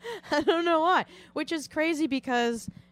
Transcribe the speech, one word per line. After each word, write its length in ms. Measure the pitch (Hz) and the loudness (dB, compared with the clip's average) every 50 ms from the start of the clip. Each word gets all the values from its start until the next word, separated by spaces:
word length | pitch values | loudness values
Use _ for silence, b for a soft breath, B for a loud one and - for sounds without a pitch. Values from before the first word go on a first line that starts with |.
| - 466 | -12 -12
<laughs> 200 | 466 359 - - | -12 -12 -4 -2
I 100 | 302 294 | 0 0
don't 220 | 311 - 330 339 339 | 2 2 2 2 2
know 160 | 349 330 311 | 2 2 4
why. 240 | 320 359 370 262 - B B B B B | 4 4 2 2 0 B B B B B
Which 180 | B 285 311 - | B -6 -4 -4
is 140 | 339 311 254 - | -4 -6 -6 -6
crazy 380 | - 311 311 330 330 285 320 | -4 -2 0 0 0 0 -2
because 640 | 247 269 262 - 262 247 240 240 233 233 220 - - B B B B | -2 -2 -4 -2 -2 0 0 0 0 -2 -4 -8 -12 B B B B